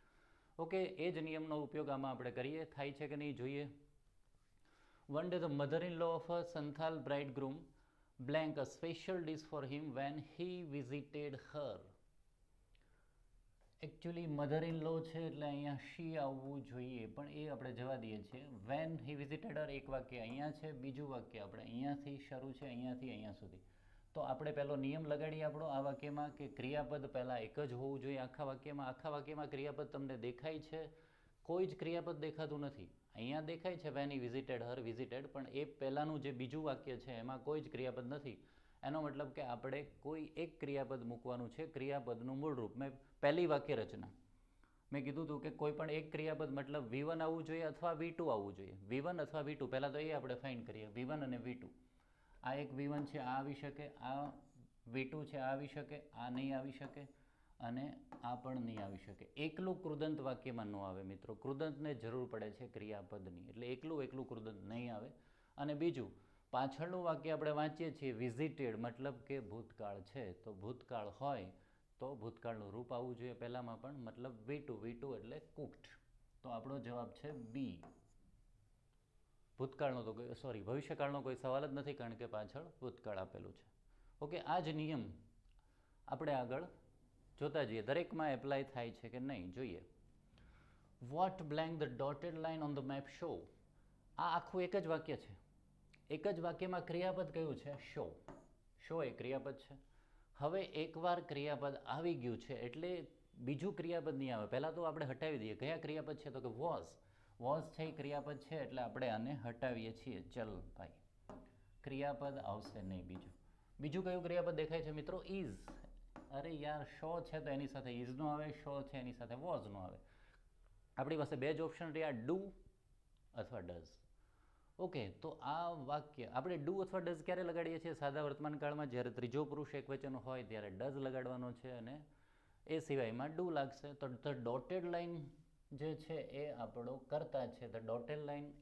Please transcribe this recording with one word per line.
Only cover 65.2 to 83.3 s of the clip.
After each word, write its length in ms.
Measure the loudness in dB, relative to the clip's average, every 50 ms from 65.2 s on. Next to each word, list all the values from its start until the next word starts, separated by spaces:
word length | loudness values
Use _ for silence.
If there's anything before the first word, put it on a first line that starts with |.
| -20 -20 -20 -20 -20 -12 -4 -2
અને 180 | 0 2 2
બીજું, 360 | 4 6 4 4 4 0 -2 -4 -10 -18 -20 -20 -20 -8 0
પાછળનું 540 | 2 4 4 4 2 0 -2 0 0 2 4
વાક્ય 300 | 4 4 4 4 2 4
આપણે 180 | 4 6 6
વાંચીએ 400 | 6 6 4 4 4 2 0 0
છીએ, 220 | 0 0 0 0 2
"visited" 640 | 4 2 2 4 4 2 2 2 2 2 2 2 2
મતલબ 420 | 0 -2 -2 0 -2 -2 -2 -4
કે 200 | -4 -2 -2 -2
ભૂતકાળ 640 | -2 -4 -6 -6 -8 -8 -8 -6 -4 -4 -4 -4
છે, 320 | -6 -6 -6 -4 -4 -4 -6
તો 200 | -6 -8 -8 -8
ભૂતકાળ 560 | -6 -4 -4 -4 -6 -6 -4 -4 -2 -2 -4
હોય 420 | -4 -2 0 0 0 0 -2 -6 -10 -14 -20 -20 -20 -20 _ _ -10 -6
તો 160 | -6 -6 -4
ભૂતકાળનું 560 | -4 -6 -6 -6 -4 -2 -2 -2 -2 -2 -6
રૂપ 220 | -4 -6 -4 -2 -2
આવવું 240 | -2 0 -2 -2 -4
જોઈએ 160 | -4 -6 -4
પહેલામાં 480 | -4 -4 -4 -2 -2 -4 -4 -6 -6
પણ, 160 | -8 -8 -8 -6
મતલબ 500 | -6 -8 -6 -6 -6 -6 -6 -8 -6 -4
વી 120 | -4 -4
ટુ, 140 | -2 -4 -6
વી 200 | -4 -4 -4 -4
ટુ 220 | -4 -4 -4 -4
એટલે 240 | -4 -6 -8 -8 -10
કુક્ડ. 480 | -10 -12 -10 -8 -8 -8 -8 -12 -18 -20 -20 -20 -20 -20 -20 -20 -20 -20 -20 -12 -8
તો 60 | -4
આપણો 300 | -4 -2 -2 -2 -2 -2
જવાબ 300 | -2 -2 -2 -2 -2 -4 -6
છે 180 | -8 -8 -6
"બી". 500 | -6 -6 -6 -4 -2 -2 0 0 -2 -4 -8 -14 -16 -18 -20 -20 -20 -20 -20 -20 -20 -20 -20 -20 -20 -20 -20 -20 -20 -20 -20 -20 -20 -20 _ _ -20 -20 -20 _ -20 -20 -20 -12 -4 -2
ભૂતકાળનો 460 | -2 0 0 2 2 2 4 2 0
તો 100 | -2 -2
કોઈ, 200 | -4 -4 -6 -6
સોરી, 300 | -4 -4 -4 -2 -2 0
ભવિષ્યકાળનો 580 | 0 0 0 0 0 0 2 2 2 2 2
કોઈ 140 | 0 0 -2
સવાલ 320 | 0 2 2 2 2 2 0
જ 40 |
નથી, 220 | -2 -2 -2 -2 -4
કારણ 200 | -4 -4 -6 -4
કે 120 | -4 -6
પાછળ 400 | -4 -2 -4 -4 -4 -6 -8 -10 -10 -10 -6
ભૂતકાળ 360 | -6 -6 -6 -4 -4 -2 0 0
આપેલું 360 | -2 -2